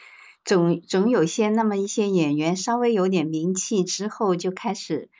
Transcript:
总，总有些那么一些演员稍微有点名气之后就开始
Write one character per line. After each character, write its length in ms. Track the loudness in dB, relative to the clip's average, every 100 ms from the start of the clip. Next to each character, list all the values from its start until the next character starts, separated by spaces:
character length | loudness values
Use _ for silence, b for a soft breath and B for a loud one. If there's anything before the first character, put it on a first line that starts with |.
| B B B B
总， 360 | 0 2 4 0
总 300 | -2 0 2
有 160 | 2 2
些 240 | 2 0
那 140 | 2
么 120 | 0 0
一 100 | -2
些 220 | -2 0
演 280 | 2 2 2
员 200 | 0 -2
稍 220 | -2 0
微 160 | 2
有 140 | 2 2
点 180 | 2 0
名 280 | -2 -2
气 300 | -2 -2 -2
之 240 | -2 -4 -6
后 280 | -2 0 0
就 140 | -2
开 220 | -6 -6
始 380 | -8 -6 -6 -6 b